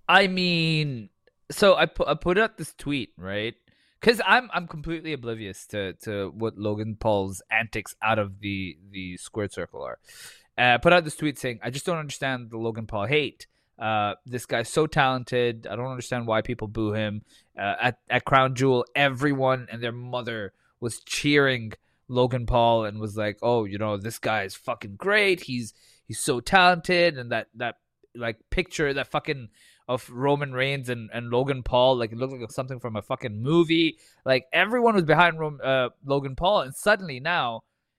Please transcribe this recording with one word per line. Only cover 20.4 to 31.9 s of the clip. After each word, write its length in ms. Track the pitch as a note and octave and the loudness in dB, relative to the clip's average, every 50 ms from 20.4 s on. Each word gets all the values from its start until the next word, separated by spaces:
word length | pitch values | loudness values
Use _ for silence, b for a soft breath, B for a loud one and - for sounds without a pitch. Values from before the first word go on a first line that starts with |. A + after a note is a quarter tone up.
| G2+ F#2+ - _ _ _ _ - | -8 -10 -12 _ _ _ _ -6
was 180 | B2 A2+ - - - | -6 -6 -6 -8 -10
cheering 680 | - - - - D3 D3 C#3+ C#3 C3+ C3 A#2 A2+ A2 - - _ _ _ _ _ - | -8 -4 0 2 4 4 6 4 4 2 -2 -4 -10 -12 -14 _ _ _ _ _ -2
Logan 360 | B2 B2 B2+ A#2+ C3 A#2+ A#2+ | 2 2 2 2 2 -2 0
Paul 380 | A2 B2+ A#2+ A#2 A#2 A#2 A2+ A2 | 2 4 4 6 6 4 4 2
and 160 | G#2 G#2 A2 | -2 -4 -6
was 160 | A2 G#2+ G2+ | -8 -6 -4
like, 220 | A2 G#2 G#2+ G2+ - | -4 -4 -4 -4 -2
"Oh, 220 | A#2 A#2+ A#2+ A2+ G#2+ | 0 2 2 2 2
you 140 | G2 G2 | -2 -4
know, 180 | G2+ A2 G#2+ G#2 | -4 -4 -2 -4
this 240 | G2 G2 A2+ - - | -4 -6 -8 -8 -6
guy 240 | - A2+ A2 G#2+ G2 | -4 -2 -2 -2 -2
is 100 | F#2+ - | -6 -8
fucking 420 | - - C3 A#2 - A#2 G#2 G2+ | -10 -8 -8 -8 -8 -8 -14 -12
great. 420 | - F#3+ G3 G#3 G#3+ G3+ G3 F3 - - | -6 -2 0 2 4 4 2 0 0 -4
He's, 300 | - B2+ B2 A2+ - - b b b b b b | -6 -8 -8 -8 -10 -14 b b b b b b
he's 140 | b A2+ - | b -10 -4
so 220 | - D#3 B2+ A#2+ | -2 -2 -2 -2
talented." 760 | - - F#3+ F#3+ F3+ F3+ F3+ E3+ - - F3+ F3 F3 E3+ D3 | 0 4 4 6 6 6 6 4 2 0 2 4 4 2 2
And 140 | C3 A#2+ A#2 | -2 -6 -4
that, 160 | A#2+ A2+ - - _ | -4 -4 -4 -6 _
that, 220 | A2+ B2 A#2 - _ _ _ _ _ _ _ - | -8 -6 -6 -8 _ _ _ _ _ _ _ -12
like, 240 | A#2+ A#2 A#2 A2 - _ - | -8 -6 -6 -6 -8 _ -6
picture, 420 | - F#3 F3 - - - D3+ C#3 C#3 | -4 -4 -4 -2 -2 -2 -2 0 0
that 140 | C#3 B2+ | -2 -4
fucking, 400 | - - D3 - E3 D3 C3+ A#2 G#2 b b b b b b b | -4 -4 -4 -4 -4 -6 -8 -10 -18 b b b b b b b
of 200 | b B2+ B2 - - | b -4 -4 -6 -8
Roman 440 | A#2+ B2 C3+ C#3+ C#3+ C#3+ D3 C3+ B2+ | -6 -2 0 0 2 0 -2 -4 -2
Reigns 340 | B2+ C3 C#3 C#3 C#3 B2 | -2 -2 -2 -2 -4 -4
and, 220 | B2+ B2 A#2 A2 G2+ | -6 -6 -6 -8 -10
and 180 | A2+ A#2+ A#2+ A#2 | -10 -10 -4 -2
Logan 300 | A#2+ B2 C3+ C#3 C#3 B2+ A2 | 0 0 2 0 -2 -4 -2
Paul, 340 | - B2 B2 B2 C3 | 0 4 4 6 6